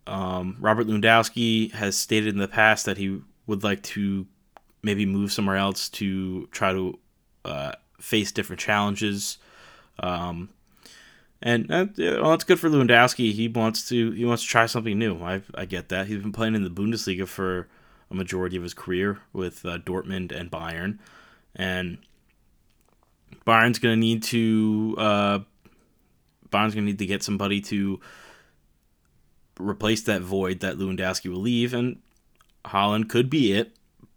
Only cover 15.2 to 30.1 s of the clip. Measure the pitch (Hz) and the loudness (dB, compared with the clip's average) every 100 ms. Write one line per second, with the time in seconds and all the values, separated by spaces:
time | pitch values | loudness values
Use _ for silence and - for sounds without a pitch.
15.2 | 87 95 - - 92 90 - 92 98 104 | -4 -6 -6 -12 -8 -8 -4 -4 -4 -6
16.2 | 104 98 110 110 92 87 104 113 - 92 | -6 -2 0 0 -2 -2 -2 -2 -2 -4
17.2 | 95 - 95 90 - _ _ _ - 92 | -4 -4 -2 -4 -6 _ _ _ -10 -8
18.2 | 90 92 90 92 87 - - 90 101 101 | -4 -2 -2 -4 -8 -8 -4 0 0 -4
19.2 | - 98 90 - 90 87 92 90 - 95 | -8 -8 -8 -8 -10 -8 -6 -6 -6 -8
20.2 | 90 - 87 82 82 165 98 208 - - | -8 -10 -10 -10 -8 -6 -6 -8 -12 -20
21.2 | - _ _ - 95 92 90 87 _ _ | -20 _ _ -6 -4 -4 -6 -10 _ _
22.2 | _ _ _ _ _ _ _ _ _ _ | _ _ _ _ _ _ _ _ _ _
23.2 | _ - - 113 117 113 117 113 113 113 | _ -4 6 6 6 4 2 4 2 0
24.2 | 113 117 113 110 107 107 110 - 107 104 | -2 0 2 2 2 0 -2 0 2 2
25.2 | 101 101 104 _ - _ _ _ _ _ | 2 0 -4 _ -20 _ _ _ _ _
26.2 | _ _ - 101 107 107 104 101 95 98 | _ _ -2 0 2 0 -2 -2 -2 -4
27.2 | - 101 101 101 101 104 98 95 - - | -2 -2 0 -2 -2 -2 -2 -4 -10 -20
28.2 | - - _ _ _ _ _ _ _ _ | -20 -20 _ _ _ _ _ _ _ _
29.2 | _ _ _ - 98 101 107 110 110 | _ _ _ -8 -6 -2 0 0 0